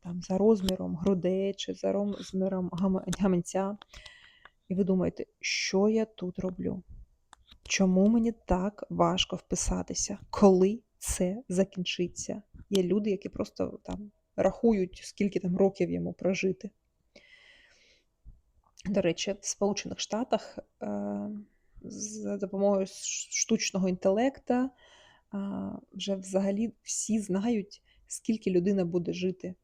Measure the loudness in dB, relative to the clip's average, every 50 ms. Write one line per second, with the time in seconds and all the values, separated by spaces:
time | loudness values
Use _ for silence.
0 | _ -8 -8 -8 -6 -2 0 4 6 6 6 6 4 0 0 0 -2 -6 -6 -2
1 | 0 2 2 2 2 0 0 2 0 -2 -4 -4 -6 -8 -8 -4 -2 0 0 0
2 | 0 -2 -4 -6 -10 -6 -4 -2 -2 0 0 -2 -2 -4 -2 0 0 2 2 0
3 | 0 -4 -2 2 2 2 4 2 0 0 -2 -2 0 0 -4 -8 -12 _ -20 -20
4 | -20 -20 -20 -20 -20 -20 _ _ _ -20 _ _ _ _ 0 0 2 2 4 2
5 | 2 0 -2 -4 -12 _ _ _ -6 -4 -2 -2 -2 0 2 4 4 4 4 2
6 | 0 -2 -4 -8 -8 -6 -6 -4 -6 -6 -4 -4 -4 -4 -4 -4 -8 _ -18 -18
7 | -18 _ _ _ _ _ -20 _ _ _ -20 -20 _ -6 0 2 4 4 6 6
8 | 6 6 6 6 4 2 -2 -4 _ 0 0 0 0 -2 -4 -6 -10 -8 0 2
9 | 2 4 4 2 0 -2 -2 -10 -6 _ -4 -4 -2 -2 -2 -2 -2 -6 -4 -6
10 | -4 -6 -6 -10 -10 -10 0 6 8 8 10 8 6 4 2 -2 _ _ _ _
11 | -8 -6 -2 -2 -2 -2 -2 -6 -8 _ 0 0 0 0 0 -6 -6 -6 -2 -4
12 | -4 -4 -4 -10 -10 -10 -10 -10 -10 _ _ -20 -12 _ 2 2 4 4 2 2
13 | 2 0 -2 -2 -4 -10 -6 -6 -8 -8 _ -6 -6 -6 -6 -12 _ -10 -10 -10
14 | -10 -14 _ _ _ _ _ 0 0 0 0 2 2 4 4 4 2 -2 -4 -14
15 | -16 -16 -4 -2 -2 0 0 -2 -2 -2 2 4 4 2 4 2 -2 -2 0 -4
16 | -4 -4 -6 _ -2 -2 0 2 0 -2 -2 -2 -6 -14 _ _ _ _ _ _
17 | _ _ _ -20 _ _ -20 -20 -20 -20 -20 -20 _ _ _ _ _ _ _ _
18 | _ _ _ _ _ -20 -20 _ _ _ _ _ _ _ _ _ -6 -2 0 0
19 | 2 0 0 -2 -4 -6 -6 -6 -6 -10 -6 _ -2 -2 -2 -2 -6 -10 -8 -8
20 | -6 -4 -4 -4 -2 0 -2 -2 -2 -4 -14 -16 -16 _ _ _ -8 -6 -6 -4
21 | -4 -4 -4 -4 -6 -6 -8 -10 -12 _ _ _ _ _ _ -18 -16 -14 -12 -10
22 | -10 -10 -10 -8 -6 -6 -4 -4 -6 -6 -2 0 2 2 2 2 0 -2 -6 -12
23 | -10 -8 -8 -8 -8 -6 -2 -4 0 2 0 0 0 0 0 0 0 0 0 2
24 | 2 2 4 4 2 0 0 -4 _ 0 2 2 2 -2 -4 _ _ -20 -20 -20
25 | -20 -20 _ _ _ _ -8 -6 -6 -4 -6 -6 -6 -6 -8 -10 -14 _ -12 -8
26 | -2 -2 -2 -2 -4 -2 0 2 2 2 2 0 -2 -2 -4 _ _ -6 -6 -4
27 | -2 0 0 0 0 0 0 0 2 2 0 0 0 -4 -12 -20 _ _ _ _
28 | _ _ -14 -12 _ -2 -2 0 2 2 2 4 4 4 2 2 2 2 0 0
29 | 0 0 -4 -2 -2 -2 -2 -2 -8 -10 -10 _